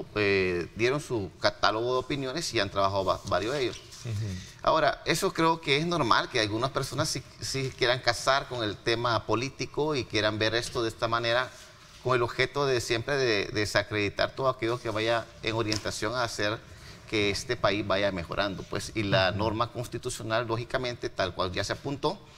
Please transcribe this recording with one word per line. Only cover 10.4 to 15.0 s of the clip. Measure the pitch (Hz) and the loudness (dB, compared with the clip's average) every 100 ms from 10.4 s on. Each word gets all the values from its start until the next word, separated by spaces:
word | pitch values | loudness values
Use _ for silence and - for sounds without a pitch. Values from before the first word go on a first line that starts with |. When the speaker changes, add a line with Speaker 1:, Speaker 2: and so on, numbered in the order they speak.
| 110 | 2
Speaker 1:
esto | 117 117 127 | 0 -2 -2
de | 113 | -2
esta | - 117 | -2 0
manera, | 117 117 120 123 - - - - - | 0 2 0 0 -8 -20 -20 -20 -6
con | 123 127 | 0 2
el | |
objeto | 120 - 131 143 143 | 2 0 -2 0 0
de | 156 | 0
siempre | - 117 113 139 | 0 -2 0 0
de, | 127 104 - | 2 2 0
de | |
desacreditar | 107 101 107 101 107 101 - 101 | -2 0 0 0 0 -2 0 -2
todo | - 131 | 0 -2
aquello | 127 113 123 | 0 -2 -2
que | 117 | -4
vaya | 104 | -2